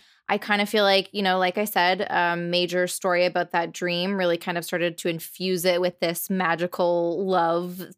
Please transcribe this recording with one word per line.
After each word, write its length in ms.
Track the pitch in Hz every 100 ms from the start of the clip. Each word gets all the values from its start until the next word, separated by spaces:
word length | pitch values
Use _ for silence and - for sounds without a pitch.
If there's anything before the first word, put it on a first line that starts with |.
| _ _ -
I 80 | 202
kind 240 | - 208
of 80 | 208
feel 140 | 214
like, 260 | 196 196 185
you 80 | 208
know, 140 | 190 185
like 180 | 180 208
I 80 | 214
said, 400 | 185 175 185 -
um, 380 | 175 175 170 175
Major's 420 | 175 175 180 180
story 320 | - 190 175 180
about 260 | 180 175
that 180 | 175 170
dream 440 | - 175 175 185 196
really 200 | 175 170
kind 200 | 190 170
of 80 | 165
started 340 | 180 175 165
to 100 | 180
infuse 560 | 165 - - 185 180 185
it 160 | 175
with 180 | 180 175
this 300 | 170 170 -
magical 960 | 190 165 165 175 - 175 175 170 165 190
love 520 | 185 165 170 180 180 180